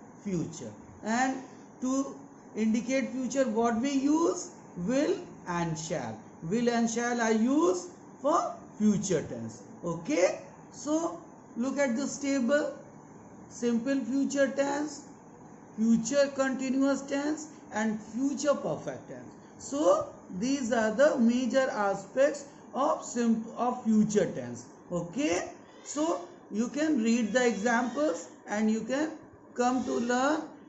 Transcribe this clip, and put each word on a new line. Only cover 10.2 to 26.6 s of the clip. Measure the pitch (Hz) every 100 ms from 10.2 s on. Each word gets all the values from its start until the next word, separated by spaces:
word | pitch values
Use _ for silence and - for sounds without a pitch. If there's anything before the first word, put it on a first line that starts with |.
| - - - - -
So, | - 285 320 339 - - - - 226
look | 262 277
at | 277 226
this | 262 -
table. | 277 277 226 294 - - - - - - - - -
Simple | - 240 233 269 277
future | 220 277 262 277 269
tense, | 277 277 285 302 - - - - - - - - -
future | 226 226 - 285 277
continuous | 269 269 262 262 269 277 269
tense | - 277 294 311 - - -
and | 208 220 214
future | - 226 277 247 285
perfect | 269 170 147 - 123 -
tense. | 127 117 - - -
So, | - 285 508 622 - - - 185
these | 254 277 220
are | 240 220
the | 214 294 -
major | 226 247 247 262 262
aspects | 214 202 196 - 254 285 - - - -
of | 233 302 -
sim-, | - 240 233 220 - -
of | 247 -
future | 220 214 202 202 151
tense. | 139 120 117 - - -
Okay? | 175 170 247 311 359 - - - -
So, | - 285 320 - - - -
you | 202